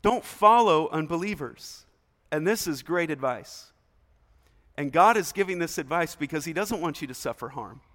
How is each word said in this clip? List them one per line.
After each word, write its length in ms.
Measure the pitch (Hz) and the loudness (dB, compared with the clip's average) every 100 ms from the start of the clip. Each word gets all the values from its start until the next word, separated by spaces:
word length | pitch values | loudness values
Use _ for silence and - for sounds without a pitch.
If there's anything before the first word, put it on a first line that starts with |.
don't 200 | 202 233 | 2 0
follow 640 | - - 214 233 220 156 160 | -4 4 6 8 6 4 2
unbelievers. 960 | 160 - 170 196 175 139 - - - _ _ _ _ _ | -4 -2 -4 -4 -6 -10 -12 -20 -20 _ _ _ _ _
And 160 | 151 160 | -2 0
this 200 | 226 170 | 0 -2
is 160 | 135 | -6
great 280 | - 175 165 | -2 -2 0
advice. 640 | 143 131 117 - - - _ _ _ _ _ _ _ _ _ _ - | -2 -4 -4 -12 -20 -20 _ _ _ _ _ _ _ _ _ _ -8
And 160 | 143 | 0
God 240 | 156 202 233 | 6 6 6
is 160 | 175 | -2
giving 260 | - 190 180 | -2 -2 -2
this 200 | 165 - | -4 -4
advice 380 | 135 165 165 - | -4 -2 -2 -4
because 280 | 147 156 | -6 -4
he 80 | 165 | -4
doesn't 300 | 160 208 214 | -4 -4 -2
want 180 | 165 - | -4 -6
you 60 | 135 | -10
to 80 | |
suffer 340 | 127 123 117 120 | -8 -8 -8 -10
harm. 320 | 127 101 117 _ | -10 -12 -16 _